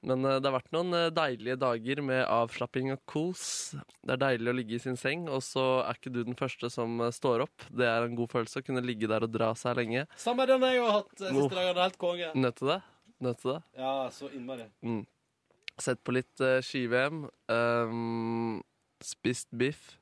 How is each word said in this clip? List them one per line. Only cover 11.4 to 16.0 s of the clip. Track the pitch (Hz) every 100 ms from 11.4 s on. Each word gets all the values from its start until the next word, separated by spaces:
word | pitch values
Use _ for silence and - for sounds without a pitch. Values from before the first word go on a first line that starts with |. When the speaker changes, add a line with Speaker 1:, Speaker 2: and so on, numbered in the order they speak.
Speaker 1:
Oh. | 143 185
Speaker 2:
dagen. | 180 180
Helt | 185 185
konge. | 175 175 165 151
Speaker 1:
Nøt | 127 -
du | 131
det? | 180 - _ _ _
Nøt | 127 120
du | 127
det? | 147 - -
Speaker 2:
Ja, | 131 135 127
så | - 139
innmari. | 139 123 131 113 _
Speaker 1:
Mm. | 117 113 101 _ _ _ _ _ - -
Sett | - 123